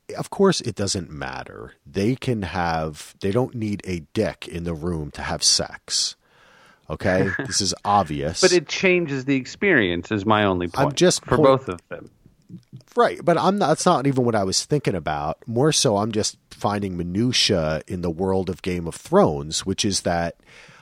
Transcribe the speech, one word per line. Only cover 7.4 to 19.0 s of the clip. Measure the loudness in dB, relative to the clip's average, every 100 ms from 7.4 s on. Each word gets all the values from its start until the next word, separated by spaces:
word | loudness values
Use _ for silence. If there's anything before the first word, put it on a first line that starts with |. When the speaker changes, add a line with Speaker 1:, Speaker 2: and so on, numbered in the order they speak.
| -4
Speaker 1:
This | -2
is | -2 -4
obvious. | 2 2 2 -2 -4 2
Speaker 2:
But | 4
it | 4 0
changes | 0 2 2 0 -4 0
the | -2
experience | -2 -2 2 4 4 0 -2
is | -2 2
my | 4
only | 4 2 0 0
Speaker 1:
I'm | -2
Speaker 2:
point | 2
Speaker 1:
just | 2 2 2
Speaker 2:
for | 4
Speaker 1:
point- | 6
Speaker 2:
both | 6 2
of | -10 -12
them. | -16 -16 -20 _ _ _ -20 -20 -20 -6 0
Speaker 1:
Right, | 2 2
but | 0 2
I'm | 2 2
not, | 2
that's | 2 4
not | 4 2
even | 2 2
what |
I | 2
was | 0 -2 -2
thinking | -2 0 -2
about. | -2 -2 -4 -6 -4
More | 2 2
so, | 4 2 2
I'm | 2
just | 0 -2 -6 _
finding | -6 -2 -2 -2 -4
minutia | -4 0 0 2 2 2 0 -2 -6
in | -6
the | -4
world | -2 0 0 -2
of | -6
Game | -4 -4 -6
of |
Thrones, | -10